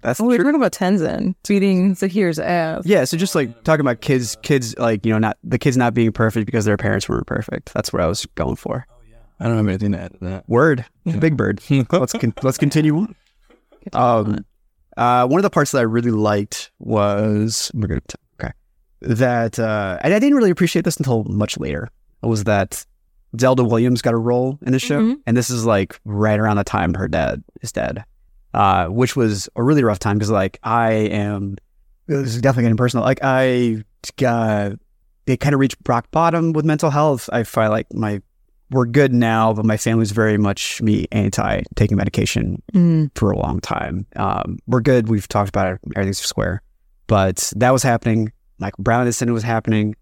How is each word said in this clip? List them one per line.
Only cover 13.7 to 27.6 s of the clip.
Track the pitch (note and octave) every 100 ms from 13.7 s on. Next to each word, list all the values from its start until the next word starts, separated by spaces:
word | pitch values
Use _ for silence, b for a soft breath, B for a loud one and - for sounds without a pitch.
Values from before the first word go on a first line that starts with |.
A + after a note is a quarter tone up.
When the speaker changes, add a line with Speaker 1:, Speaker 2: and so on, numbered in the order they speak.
| _
Speaker 2:
Good | -
talk. | - B2 A#2 G#2+
Speaker 1:
Um, | G#2 - _ _ _ _ -
uh, | A#2+ B2 B2
one | D#3
of |
the | G3
parts | - C#3+
that | C3+
I |
really | A#2 A2+ A#2+
liked | G#2+ G#2+ G#2 G#2 - - _
was, | - A2 G2+ G2+ G#2+ G#2 G#2+ A2 -
we're | - G#2
gonna | - -
t-, | - _ _
okay, | - - _ _ _ _
that, | - A2+ B2+ A#2+ A#2 -
uh, | A2+ G#2+ G2 F2+
and | D3
I | G3+
didn't | C#4 C#4+
really | G#3+
appreciate | F3 F3 F#3
this | E3+ -
until | C3 A#2
much | G#2+ G2 G#2 -
later, | C2+ D2 - _ _ _
was | A2+ A2
that | G2+ G2+ F#2+ - - _ _ _ _ A#2
Zelda | B2+ B2+
Williams | A#2+ A2+ B2 B2
got | -
a | A#2
role | A2+ B2 C3 C#3+
in | -
the | C3
show. | - D3
Speaker 2:
Mm-hmm. | A3 C#4 -
Speaker 1:
And | A#2
this | A#2
is, | B2
like, | A2+ G#2 G2 -
right | - G#2 G#2+ G#2+
around | A2 G#2
the |
time | G2 G2+ F2
her | F2 F#2
dad | D#2+ C2+ C2 - -